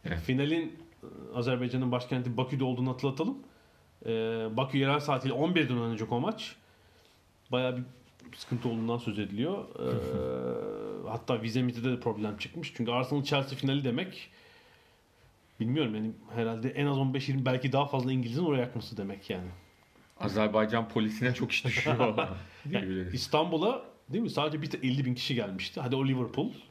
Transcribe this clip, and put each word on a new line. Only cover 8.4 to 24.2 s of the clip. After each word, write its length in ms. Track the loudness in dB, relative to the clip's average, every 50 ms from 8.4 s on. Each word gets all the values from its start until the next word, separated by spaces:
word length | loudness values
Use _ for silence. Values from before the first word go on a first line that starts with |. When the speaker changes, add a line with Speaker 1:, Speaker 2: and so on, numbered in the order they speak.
| -6 -4 -4 -2 0 -2
Speaker 2:
olduğundan 300 | 0 0 0 0 0 0
söz 200 | -2 -4 -2 -2
ediliyor. 460 | -2 -2 -2 -2 -2 0 -2 -4 -6
E, 1400 | -10 -8 -4 -2 0 0 0 0 0 -2 0 0 0 -2 -2 -2 -2 -2 -2 -4 -4 -6 -6 -6 -8 -8 -8 -6 -6
Speaker 1:
<laughs> 20 |
Speaker 2:
hatta 320 | -6 -6 0 0 -2 0
vize 200 | 0 -2 0 0
mitede 280 | 0 0 -2 -2 -2 -2
de 80 | -2 0
problem 360 | -2 -4 -2 -2 -4 -4 -4
çıkmış. 360 | -6 -8 -8 -8 -10 -10 -10 -4
Çünkü 160 | -4 -2 0
Arsenal 300 | 2 0 0 0 0 -2 0
Chelsea 340 | 2 0 0 0 -2 -4 -2
finali 260 | 0 0 0 2 0
demek, 460 | 0 0 -2 -4 -6 -8 -14 -16 -18 -20 -20 -20 -20 -20 -20 -20 -20 -20 -20 _ -20 _ _ _ _ _ _ -20 -20 _ _ _ _ _ -4
bilmiyorum 340 | 0 0 2 2 2 0 0
yani 160 | -2 -4 -4 -6 -8 -16 -6 -2
herhalde 360 | -2 0 0 0 -2 -2 -2
en 160 | 0 2 2
az 120 | 2 4 2
on 160 | 2 2 2
beş 140 | 0 0 0
yirmi 160 | 0 2 2
belki 260 | 2 2 2 2 2
daha 140 | 4 4 4
fazla 260 | 4 2 0 2 2
İngiliz'in 320 | 2 0 0 0 -2 0 2
oraya 200 | 2 4 2 2
akması 320 | 0 -2 -8 -8 -6 -8
demek 340 | -6 -6 -6 -6 -10 -6 -6
yani. 180 | -6 -4 -4 -8 -12 -14 -18 -20 _ _ _ _ _ -20 -20 _ _ -4
Speaker 1:
Azerbaycan 680 | -4 0 4 4 4 6 6 4 4 4 2 0 0 2
polisine 460 | 2 2 2 2 2 2 2 2 2
çok 180 | 0 0 0
iş 120 | 0 0 0
düşüyor 540 | 0 0 2 2 2 4 4 4 4 4 2 0 0 -4 -8 -10
Speaker 2:
<laughs> 220 | -14 -18 -12 -8 -2
Speaker 1:
diyebiliriz. 440 | -2 -2 0 0 -2 -2 -2 -2 -4
Speaker 2:
İstanbul'a 680 | -4 -2 2 4 4 4 4 2 2 2 2 2 0 -6 -12 -20 -20 _ -4
değil 140 | -2 -2